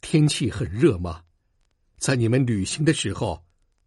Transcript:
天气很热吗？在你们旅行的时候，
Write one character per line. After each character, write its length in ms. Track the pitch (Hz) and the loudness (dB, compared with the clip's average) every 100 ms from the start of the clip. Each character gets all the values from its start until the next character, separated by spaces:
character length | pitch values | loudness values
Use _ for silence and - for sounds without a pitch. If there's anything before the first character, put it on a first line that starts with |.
天 260 | - 156 151 | 2 4 4
气 240 | - 143 | 2 -4
很 180 | - 101 | -4 -6
热 280 | 98 156 95 | 2 2 2
吗？ 260 | 87 82 _ _ _ _ _ _ _ _ | -6 -8 _ _ _ _ _ _ _ _
在 200 | - 135 | -2 0
你 100 | 113 | 2
们 180 | 123 127 | 2 2
旅 200 | 107 92 | 0 -2
行 180 | - | -2
的 100 | 147 | 0
时 200 | 156 104 | 0 -2
候， 300 | 92 113 80 _ _ _ _ | -4 -6 -6 _ _ _ _